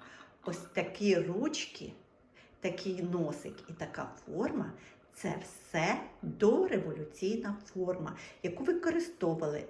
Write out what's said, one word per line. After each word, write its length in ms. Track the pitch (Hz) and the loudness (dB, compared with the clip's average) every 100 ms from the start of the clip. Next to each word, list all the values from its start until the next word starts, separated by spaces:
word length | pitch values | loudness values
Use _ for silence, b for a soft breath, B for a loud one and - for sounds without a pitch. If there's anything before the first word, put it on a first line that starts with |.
| B B B B | B B B B
Ось 140 | - 170 | -6 -6
такі 580 | - - 175 - 208 175 | -4 -2 -2 2 6 6
ручки, 760 | 165 185 302 302 - - - - - _ - B B - | 4 2 0 0 -6 -8 -12 -14 -20 _ -20 B B -4
такий 420 | 190 175 196 180 | -2 -2 -2 -2
носик 520 | 175 175 151 - - - - | 0 2 0 -2 -8 -10 -12
і 20 | |
така 380 | - - - - - - | -10 -8 -6 -8 -8 -6
форма, 460 | 160 269 294 - - B B - | 0 0 0 -4 -6 B B -20
це 200 | - - - | -8 -4 -4
все 580 | - - - 165 170 254 - - | -8 -14 -4 2 4 2 -2 -8
дореволюційна 1300 | 165 - 214 294 370 208 160 151 147 - 190 226 208 202 - | -6 4 8 8 6 4 0 -4 -6 -2 0 0 -2 -6 -6
форма, 500 | 185 185 180 160 - B B | -4 -2 -2 -4 -8 B B
яку 220 | 175 - | -6 -2
використовували 1000 | 269 339 330 339 339 - 170 160 156 151 | 0 2 2 2 0 0 0 2 0 -2